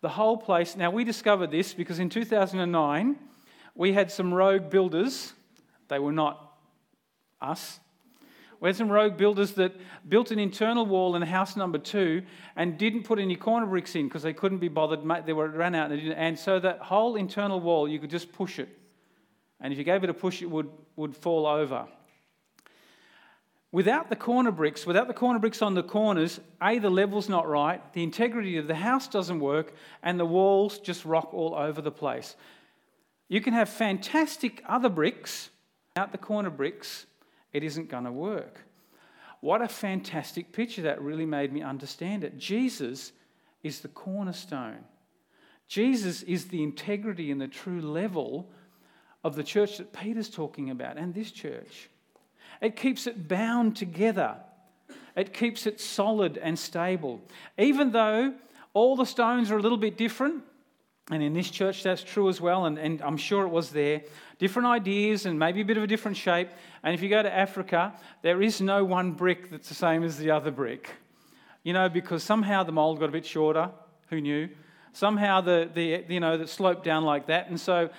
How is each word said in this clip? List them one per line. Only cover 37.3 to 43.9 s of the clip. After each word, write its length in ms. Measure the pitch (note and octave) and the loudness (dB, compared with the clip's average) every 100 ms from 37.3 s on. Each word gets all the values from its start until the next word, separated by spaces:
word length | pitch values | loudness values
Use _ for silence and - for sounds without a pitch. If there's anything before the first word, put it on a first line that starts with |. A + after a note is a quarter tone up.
| _ _ | _ _
it 120 | D3 | -6
isn't 240 | D#3 D3 D#3+ | -6 -8 -8
gonna 240 | B2+ B2 | -8 -8
work. 480 | B2 F3+ G3+ - - - _ _ _ _ _ - - | -6 -6 -6 -10 -18 -20 _ _ _ _ _ -20 -8
What 200 | D3 G#3 | 0 0
a 60 | A#3 | 0
fantastic 840 | - G3+ F#3+ F#3+ E3 C#3+ - F3 | -4 -4 -4 -4 -8 -8 -12 -10
picture. 300 | - A#3 G#3+ | -6 -6 -4
That 200 | D#3+ C#3+ | -4 -4
really 240 | C#3+ D#3 D#3+ | -4 -4 -4
made 260 | D3 C#3+ | -2 -2
me 100 | C#3+ | -4
understand 600 | D3 C3+ C#3 - E3+ G#3 | -6 -8 -10 -10 -6 -6
it. 160 | D3 C3+ | -6 -10
Jesus 720 | B2+ G#3 B3+ - B2+ C3+ - _ _ _ _ _ | -4 0 0 -2 -8 -8 -14 _ _ _ _ _
is 160 | D#3 - | -10 -10
the 80 | |
cornerstone. 960 | D3+ | -14